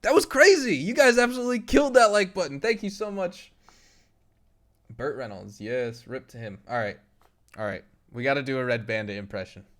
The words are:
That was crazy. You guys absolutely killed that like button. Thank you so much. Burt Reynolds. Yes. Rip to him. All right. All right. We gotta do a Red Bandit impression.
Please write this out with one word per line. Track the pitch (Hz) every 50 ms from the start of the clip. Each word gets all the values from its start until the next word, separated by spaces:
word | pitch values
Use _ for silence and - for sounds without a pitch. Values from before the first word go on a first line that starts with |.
That | - 202 277
was | - -
crazy. | - - 262 302 381 392 339 269 247 180
You | 131 135 185 240
guys | 302 285 262 240 240
absolutely | 247 240 247 254 247 247 247 240
killed | 240 - - 269 294 285 247
that | 254 233 214
like | 202 208 202 185 185
button. | 190 180 139 139 139
Thank | - 220 233 196
you | - 202
so | 196 - 214 208
much. | 202 196 190 175 185 - - _ _ _ _ _ _ _ _ _ _ _ _ _ _ _ _ _ _ _ _ _ _ _ _ _ _ _ _ _ 117
Burt | 117 120 147 143
Reynolds. | 117 131 110 101 92 98 101 101 -
Yes. | 104 107 120 127 123 117 113 120 -
Rip | - 123 131 127 _
to | - 120
him. | 117 110 98 - _ _
All | 120 120
right. | 113 101 95 - _ _ _ _ _ _ _ _ _ _ _ -
All | 107
right. | 104 98 92 - _ _ _ _ _
We | - 120
gotta | 123 135 139 143
do | 139 131 135 131
a | 127
Red | 123 120 117 110
Bandit | 110 113 110 107 104 101
impression. | 101 101 101 - 101 92 - - 95 95 _ _